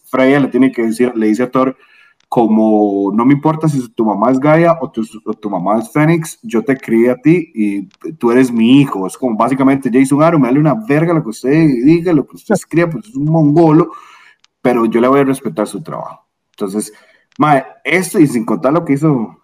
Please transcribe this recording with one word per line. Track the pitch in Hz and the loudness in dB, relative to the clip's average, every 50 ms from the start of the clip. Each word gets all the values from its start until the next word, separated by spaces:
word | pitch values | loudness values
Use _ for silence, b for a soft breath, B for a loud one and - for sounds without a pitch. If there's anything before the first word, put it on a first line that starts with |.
| _ | _
Freya | - - 127 131 131 139 143 | -6 -2 0 2 2 2 2
le | 131 123 | 0 0
tiene | - 123 131 131 | 0 2 2 2
que | 127 120 | 0 0
decir, | 117 113 110 117 123 123 117 | -2 -2 -2 0 -2 -2 0
le | 113 107 107 | 0 0 0
dice | 107 107 123 | 0 0 -2
a | 123 | -2
Thor, | - 131 131 131 131 b b b b b b b b b b _ | -2 0 0 -2 -4 b b b b b b b b b b _
como, | - 127 113 107 110 110 110 110 107 107 104 104 98 98 98 98 101 | -2 0 0 2 2 2 2 2 2 2 2 0 0 -2 -2 -2 -2
"No | 107 120 | 0 2
me | 135 147 | 2 2
importa | 143 147 156 160 156 165 160 | 2 0 -2 -2 0 -2 -2
si | 143 135 120 117 | -2 -4 -6 -6
tu | _ - 117 | _ -4 -2
mamá | 107 101 98 107 123 | -2 -2 0 0 0
es | 135 131 | 0 0
Gaia | 135 151 156 165 170 170 160 - | 2 2 2 4 4 2 0 -2
o | 131 123 | -4 -8
tu, | - 113 110 110 - 110 - | -8 -8 -8 -8 -12 -12 -10
o | 107 107 | -10 -10
tu | - - 104 | -8 -8 -8
mamá | 98 90 87 95 104 113 | -6 -4 -2 -2 -2 -4
es | 113 - | -4 -4
Phoenix, | - 151 151 156 170 165 160 - - - | -2 0 0 2 0 0 -2 -6 -12 -16
yo | - 113 117 113 110 | -10 -4 -4 -2 -2
te | - 131 | -2 -4
crié | 131 - - 113 113 117 123 | -4 -4 -2 0 2 2 2
a | 123 123 | 0 0
ti | - 151 165 180 - - - | 2 2 2 2 0 -4 -6
y | 113 107 104 101 101 95 90 _ _ - 85 82 | -4 -4 -4 -4 -6 -8 -12 _ _ -14 -14 -8
tú | - - 117 | -4 -2 2
eres | 117 127 131 123 | 2 2 2 2
mi | 120 113 110 117 131 143 | 2 0 2 4 4 4
hijo". | 139 139 - 98 95 | 4 2 -2 -6 -6
Es | 92 - - | -8 -8 -6
como | - 127 110 104 | -6 -4 -2 -2
básicamente | 113 123 135 131 135 135 139 135 - 127 110 | -2 0 0 0 0 0 0 0 -2 0 0
Jason | 131 135 135 147 143 156 | 0 2 2 2 2 2
Aaron, | 165 170 156 | 2 2 2
me | 131 117 | 2 2
dale | 127 143 | 2 2
una | 151 160 131 | 2 0 0
verga | 110 110 - 143 151 165 170 175 | -2 -2 -2 -2 0 0 0 -2
lo | 160 | -2
que | - 113 | -4 -6
usted | 107 - - 127 143 160 165 151 131 117 120 | -8 -6 -2 0 2 2 2 2 2 2 2
diga, | 143 165 170 165 185 | 2 2 2 2 0
lo | 170 143 - | 0 0 0
que | - - - | -4 -10 -12
usted | - - 214 | -6 -4 -4
escriba, | 175 - - - 160 175 165 | -4 -4 -4 -2 0 0 0
pues | 160 113 - 104 | -2 -8 -12 -12
es | 120 | -8
un | 135 143 | -6 -2
mongolo, | 151 160 165 156 143 147 170 170 156 151 160 - B B B B B B B B B B B B _ _ _ | 0 0 2 2 2 4 4 4 4 4 4 2 B B B B B B B B B B B B _ _ _
pero | - 127 120 120 113 | -2 -2 0 0 0
yo | 113 110 117 | 0 0 2
le | 117 127 | 2 2
voy | 135 143 | 2 2
a | 139 | 2
respetar | 135 131 - - 110 - 107 104 101 | 0 -2 -4 -6 -8 -6 -6 -6 -6
su | - 95 78 | -8 -10 -12
trabajo. | - - 55 - - - - _ _ _ _ _ _ | -12 -12 -12 -12 -12 -16 -20 _ _ _ _ _ _
Entonces, | _ - 104 98 92 107 104 - b b b b b b b b b - | _ -10 -8 -6 -6 -6 -8 -8 b b b b b b b b b -2
mae, | 135 151 147 135 131 - - _ - | 0 2 2 2 0 -4 -12 _ -6
esto | 135 156 180 185 170 - 214 | -2 -2 -2 -2 0 2 2
y | 160 | 2
sin | 135 120 120 107 | 2 2 -2 -4
contar | - 110 - - 127 147 | -4 -4 -2 -2 0 0
lo | 175 170 | 0 0
que | 156 139 | -2 -2
hizo | 135 147 160 143 123 110 - - _ | 0 0 0 0 0 -2 -6 -10 _